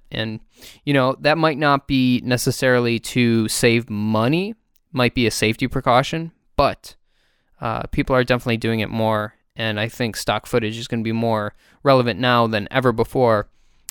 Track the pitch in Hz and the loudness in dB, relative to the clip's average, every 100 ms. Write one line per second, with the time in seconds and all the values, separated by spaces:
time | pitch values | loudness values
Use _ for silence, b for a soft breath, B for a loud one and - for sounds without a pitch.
0 | - 117 113 110 - B B B 147 139 | -12 -8 -8 -8 -14 B B B 0 2
1 | 127 131 143 160 160 139 151 139 - 135 | 2 0 0 2 2 2 2 2 0 2
2 | 127 123 127 123 - - 131 123 120 117 | 4 2 0 0 0 0 2 2 2 -2
3 | - 131 120 113 110 - 120 117 117 104 | -2 0 2 2 0 2 2 2 0 -4
4 | 107 110 117 165 202 226 _ _ _ 131 | -2 0 2 0 -4 -10 _ _ _ -2
5 | 120 - 113 - 110 110 131 131 120 120 | 0 2 0 2 -2 0 -2 -2 2 2
6 | 139 160 165 - _ - 135 95 - - | 2 -4 -6 -12 _ 0 0 -2 -14 -20
7 | _ _ _ _ _ - 120 113 - - | _ _ _ _ _ -10 -8 -6 -6 -4
8 | 139 127 123 123 123 113 113 113 104 113 | 0 0 2 0 -2 -2 -2 -2 -2 -2
9 | 110 107 107 _ _ - 110 104 110 - | 0 -2 -4 _ _ -8 -6 -4 -4 -4
10 | 120 - - 107 - 123 107 113 120 117 | -6 -4 -4 -4 -2 -2 -2 -6 -8 -6
11 | 113 113 117 110 104 - b b 143 131 | -4 -2 -2 -2 -4 -10 b b 2 2
12 | 120 95 127 120 117 110 101 131 127 117 | 2 0 2 2 2 0 -2 0 0 0
13 | - 135 120 107 - _ _ _ - | 0 0 2 2 -2 _ _ _ -20